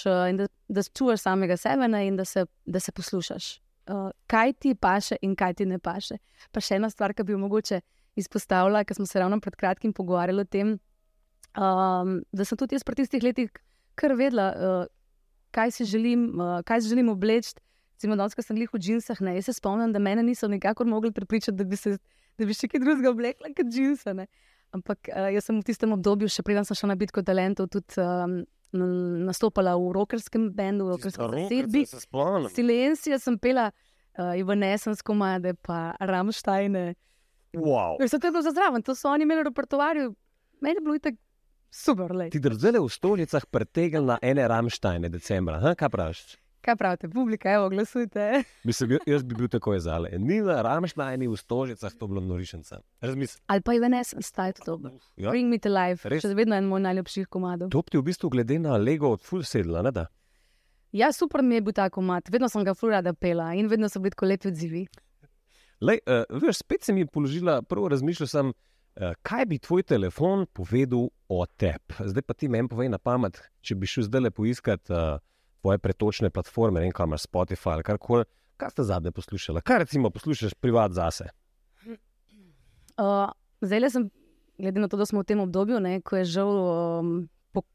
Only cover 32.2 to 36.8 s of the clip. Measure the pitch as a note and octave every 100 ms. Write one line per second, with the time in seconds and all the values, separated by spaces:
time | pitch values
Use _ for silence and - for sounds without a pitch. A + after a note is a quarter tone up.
32.2 | D#3 G3 A#2+ - A#3+ A#3 C4+ D#4 D#4 C4+
33.2 | - A3+ B3 C4 A3 - _ _ _ -
34.2 | F3+ F3 F#3+ G3+ G3 G#3 A3 G#3+ - G#3
35.2 | F#3+ F#3 F3+ F3 - E3+ E3 - F#3+ F#3
36.2 | G3 A3 - G3 G3+ F#3+